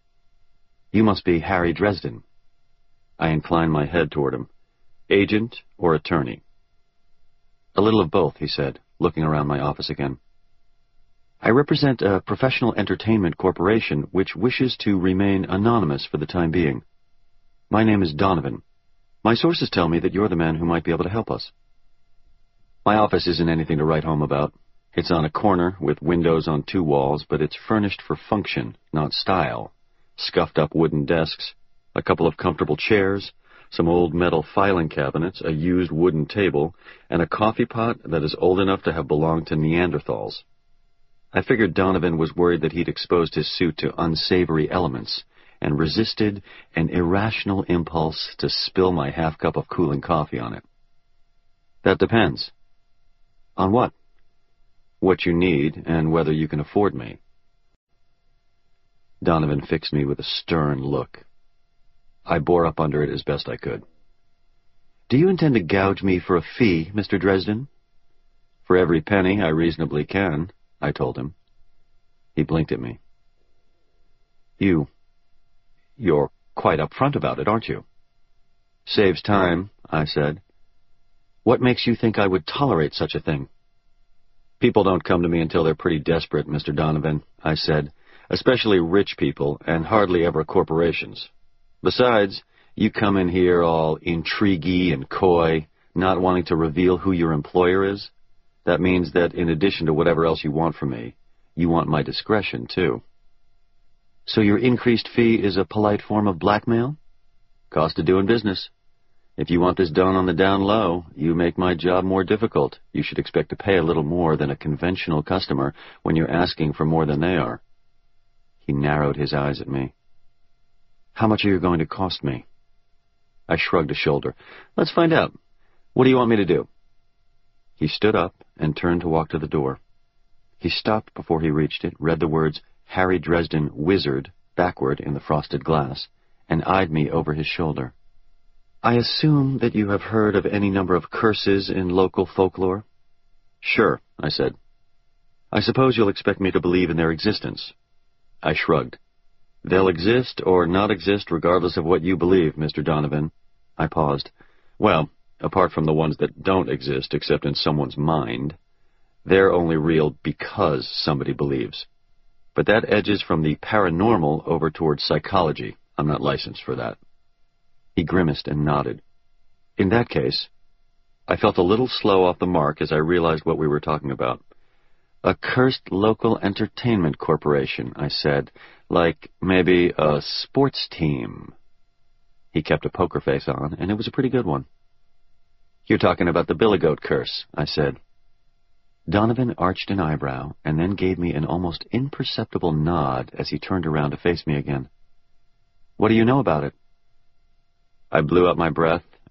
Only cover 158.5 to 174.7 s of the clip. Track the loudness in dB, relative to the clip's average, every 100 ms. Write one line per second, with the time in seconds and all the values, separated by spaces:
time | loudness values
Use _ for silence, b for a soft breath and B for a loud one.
158.5 | -10 _ _ _ _ _ _ 2 4 6
159.5 | 4 2 0 2 2 2 -2 -6 -6 -6
160.5 | -2 0 0 -4 -6 -2 -2 -2 -4 -2
161.5 | -2 -6 -10 -18 _ _ _ _ -20 -8
162.5 | -2 2 2 2 0 0 -2 -2 -2 0
163.5 | -2 -2 0 0 2 2 2 0 -2 -2
164.5 | -2 -2 -2 -2 -2 -2 -4 0 0 0
165.5 | -2 -8 -14 _ -6 -4 -2 -2 -4 -8
166.5 | -12 -10 -8 -8 -10 -18 _ _ _ _
167.5 | _ _ _ _ -4 0 2 2 0 -4
168.5 | -2 0 0 -2 -8 -14 _ _ _ -20
169.5 | _ _ -2 2 2 0 -2 -2 -4 -8
170.5 | _ -20 _ _ _ _ _ -4 0 2
171.5 | 2 2 2 0 -2 2 4 4 2 0
172.5 | 2 0 0 -2 0 2 2 2 0 -2
173.5 | -2 0 -2 -2 -4 -4 -4 -4 -4 -12
174.5 | -20 _